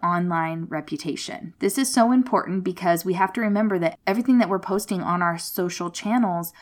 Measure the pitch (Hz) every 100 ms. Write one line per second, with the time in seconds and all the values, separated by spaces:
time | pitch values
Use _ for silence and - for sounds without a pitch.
0 | 175 175 180 165 160 165 165 156 151 147
1 | - - - - - - 196 196 262 -
2 | 226 254 247 196 - 190 185 175 180 170
3 | 185 180 190 - 214 202 214 190 170 -
4 | - 196 240 247 190 190 190 196 202 190
5 | - 175 175 165 - - 180 175 175 -
6 | 208 247 220 170 170 -